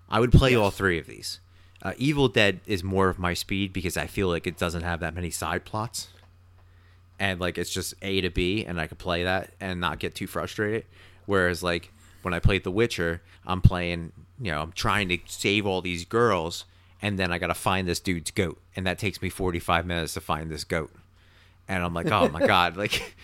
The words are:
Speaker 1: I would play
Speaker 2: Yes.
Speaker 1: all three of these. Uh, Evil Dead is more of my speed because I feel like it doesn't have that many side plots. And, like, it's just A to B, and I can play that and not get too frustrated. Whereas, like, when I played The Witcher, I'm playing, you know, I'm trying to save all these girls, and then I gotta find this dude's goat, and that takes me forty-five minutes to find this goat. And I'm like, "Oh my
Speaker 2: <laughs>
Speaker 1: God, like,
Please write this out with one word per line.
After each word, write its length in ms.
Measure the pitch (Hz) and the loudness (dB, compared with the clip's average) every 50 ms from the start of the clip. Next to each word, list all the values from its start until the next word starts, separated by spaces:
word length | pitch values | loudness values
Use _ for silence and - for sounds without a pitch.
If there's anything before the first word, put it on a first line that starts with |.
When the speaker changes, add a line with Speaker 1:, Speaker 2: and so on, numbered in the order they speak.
| - - | -10 -2
Speaker 1:
I 120 | - 110 | 2 2
would 100 | 117 127 | 4 8
play 200 | - - 135 131 | 8 8 8 8
Speaker 2:
Yes. 60 | 123 117 | 6 6
Speaker 1:
all 100 | 104 98 | 4 2
three 280 | - - 98 95 87 80 | 2 2 0 2 2 0
of 80 | 69 | -4
these. 340 | 60 55 52 - - - - - - - - - - - - | -8 -16 -14 -12 -12 -12 -12 -16 -20 -20 -20 -20 -20 -20 -10
Uh, 100 | - 98 - - | -8 -8 -4 0
Evil 300 | 127 147 151 143 139 123 | 0 0 4 4 2 4
Dead 320 | - 113 107 101 95 87 - | 4 4 4 4 2 0 -4
is 180 | - 104 90 87 | -4 -4 -2 -2
more 240 | 98 95 95 95 92 | 0 2 4 4 2
of 100 | 85 87 | 2 0
my 160 | 90 87 87 | -2 -2 -2
speed 380 | - - - 101 95 101 98 | -2 -4 -4 -2 -2 -2 -2
because 240 | 95 98 85 90 - | -2 -4 -4 -2 -2
I 100 | - 73 | -2 -4
feel 220 | - - - 98 92 | -4 -2 -2 0 0
like 180 | 85 82 - | 0 0 -2
it 100 | 92 85 | -6 -4
doesn't 260 | - 92 87 80 85 82 | -2 -2 -2 -2 -2 -4
have 160 | 87 85 80 | -4 -4 -4
that 140 | 85 80 80 | -4 -6 -6
many 160 | 90 87 82 | -6 -6 -6
side 340 | - - 87 80 85 92 - | -6 -6 -4 -2 -2 -4 -4
plots. 440 | - - 107 110 120 - - - - - - - - - - - - - - - - - - - - - - - - - - | -6 -6 -6 -6 -6 -8 -10 -12 -12 -18 -20 -20 -20 -20 -20 -20 -20 -20 -20 -20 -20 -20 -20 -20 -20 -20 -20 -20 -20 -8 -4
And, 220 | 98 98 92 85 | -2 -2 0 0
like, 180 | 90 87 82 85 | -2 -2 -2 -2
it's 120 | 87 - - | -4 -4 -4
just 200 | 95 87 - - - | -4 -4 -6 -8 -8
A 200 | - 98 98 95 | -6 -2 0 0
to 100 | 90 90 | 0 0
B, 340 | 87 92 90 87 98 110 - | 0 2 2 2 0 0 -2
and 160 | - 87 85 | -4 -4 -4
I 60 | 78 | -4
can 100 | 78 - | -6 -8
play 280 | - - 90 87 85 87 | -8 -4 -2 -2 0 0
that 260 | 92 92 95 - - - - | 0 0 -2 -2 -6 -12 -10
and 200 | 98 92 92 87 | -8 -6 -4 -2
not 180 | 90 82 80 80 | -2 -2 -2 -2
get 160 | - 87 - | -6 -8 -6
too 120 | - 95 90 | -8 -10 -6
frustrated. 580 | - 85 80 90 - - 107 104 110 113 - - - - - - - - - | -6 -6 -6 -6 -4 -4 -2 -2 -2 -4 -6 -10 -20 -20 -20 -20 -20 -16 -4
Whereas, 360 | - 101 95 90 87 87 82 87 | 0 2 4 4 4 2 0 -2
like, 280 | 90 87 85 - - - - - - - - | -2 -2 -2 -4 -10 -20 -20 -20 -20 -20 -8
when 100 | - 92 | -6 -4
I 60 | 87 85 | -4 4
played 240 | - - 101 92 - | 4 4 4 4 0
The 60 | 95 | -2
Witcher, 520 | 90 104 117 117 - - 85 85 82 82 - - - - - | 0 2 0 0 0 -2 -2 -2 -2 -4 -8 -18 -20 -18 -6
I'm 160 | - 92 92 | -4 -4 6
playing, 520 | - - 95 90 87 87 87 85 82 80 - - - - - - | 6 6 6 6 -2 -2 -4 -4 -6 -10 -14 -18 -20 -20 -14 -8
you 100 | 127 92 | -6 -4
know, 100 | 78 76 | -2 -4
I'm 100 | 78 85 | -4 -6
trying 360 | - - - 113 98 104 101 90 | -6 -4 0 2 2 2 2 0
to 80 | 90 85 - | -2 -2 -4
save 400 | - - - - 107 101 107 101 | -12 -12 -2 0 2 2 2 2
all 160 | 101 95 92 | 2 0 0
these 220 | 87 90 87 85 85 | -2 -2 -6 -6 -6
girls, 600 | - - 117 120 117 101 90 80 85 87 - - - - - _ _ - - | -2 0 2 4 4 2 2 0 -4 -6 -8 -12 -16 -20 -20 _ _ -16 -6
and 160 | - 104 104 92 | -4 -4 0 0
then 120 | 92 87 | 0 0
I 80 | 87 85 | 0 -2
gotta 160 | 90 85 85 | 0 -2 -2
find 320 | - - 107 92 95 95 | 0 2 2 2 4 2
this 140 | 87 85 - | 0 0 0
dude's 300 | - 98 90 85 80 - | 0 -2 -2 -2 -4 -4
goat, 280 | - - 95 82 - - _ _ _ | -2 -2 -2 -2 -2 -8 _ _ _
and 120 | - 92 | -4 -2
that 120 | 95 87 - | -2 -2 -2
takes 220 | - 98 - - | -2 -4 -4 -4
me 80 | - 90 | -6 -6
forty-five 560 | - - 98 92 85 85 - - 87 85 85 | -4 -2 -2 -2 -2 -2 0 2 2 2 2
minutes 300 | 90 87 85 80 73 - | 0 -2 -2 -2 -4 -6
to 80 | - | -8
find 280 | - - 85 78 80 80 | -4 -4 -4 -4 -4 -6
this 140 | 78 76 - | -8 -8 -6
goat. 260 | - 90 82 76 - - - - _ _ _ _ - _ - - - _ _ _ - | -4 -2 -4 -4 -6 -12 -20 -20 _ _ _ _ -20 _ -20 -20 -20 _ _ _ -6
And 160 | 95 92 87 | -4 -2 -2
I'm 80 | 87 | -2
like, 140 | 85 85 85 156 | -2 -2 0 2
"Oh 200 | 107 101 87 82 | 4 4 4 2
my 100 | 71 80 | 2 2
Speaker 2:
<laughs> 60 | 95 | 2
Speaker 1:
God, 320 | - 101 90 87 85 82 92 | 4 6 6 4 4 2 -2
like, 360 | 104 107 - - - - - - | -2 -2 -2 -4 -6 -8 -14 -20